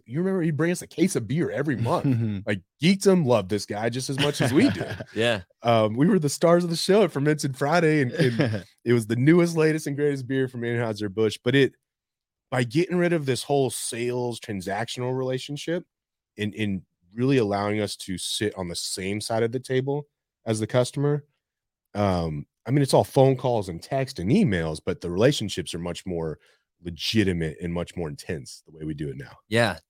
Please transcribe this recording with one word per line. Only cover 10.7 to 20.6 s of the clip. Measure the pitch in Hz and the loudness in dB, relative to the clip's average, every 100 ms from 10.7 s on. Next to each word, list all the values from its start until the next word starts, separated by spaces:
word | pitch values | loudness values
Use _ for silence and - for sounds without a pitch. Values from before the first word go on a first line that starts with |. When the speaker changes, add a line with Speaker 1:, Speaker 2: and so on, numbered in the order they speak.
| 120 117 104 104 98 110 - | -2 -2 -4 -4 0 0 0
Speaker 1:
But | 123 139 | 2 4
it, | 131 _ _ _ _ _ _ _ - | 4 _ _ _ _ _ _ _ -4
by | 127 | -2
getting | 123 147 175 180 | 0 0 0 2
rid | 175 | 2
of | 170 135 | 0 0
this | 120 | -2
whole | - 143 127 | 0 0 0
sales | - - 113 120 123 123 113 | -2 -6 -4 -4 -2 -4 -6
transactional | - 98 90 101 117 127 123 131 | -8 -8 -4 -6 -6 -6 -4 -4
relationship | 127 127 - 147 - 175 - _ _ _ _ - | -4 -4 -6 -8 -4 -4 -6 _ _ _ _ -6
and, | 104 | -6
and | 107 104 95 - _ _ | -2 -4 -4 -8 _ _
really | 110 131 135 | -2 2 2
allowing | 104 98 104 107 | 2 0 0 -2
us | 104 - | -4 -6
to | - 90 | -8 -8
sit | - - 104 95 | -6 -4 -4 -4
on | 87 | -8
the | 82 | -8
same | - - 95 104 | -8 -6 -6 -6
side | - 113 | -4 -2
of | 117 | -2
the | 131 | -4
table | - 131 135 143 147 _ _ _ 113 | -4 -4 -2 -6 -8 _ _ _ -4
as | 110 | -2